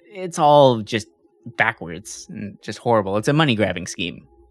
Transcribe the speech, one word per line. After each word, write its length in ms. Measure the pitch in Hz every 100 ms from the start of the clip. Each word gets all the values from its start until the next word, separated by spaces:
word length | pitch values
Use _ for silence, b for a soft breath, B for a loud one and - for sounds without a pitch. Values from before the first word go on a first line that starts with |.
| _
it's 260 | 202 185 170
all 420 | 151 147 135 117
just 260 | 104 117 - _ _ _ - -
backwards 720 | 110 117 82 85 107 - -
and 300 | 143 104 98
just 160 | - 107
horrible. 380 | 123 113 95 101
It's 120 | 110
a 40 |
money-grabbing 540 | 147 156 110 98 90 90
scheme, 400 | - 85 58 _ _ _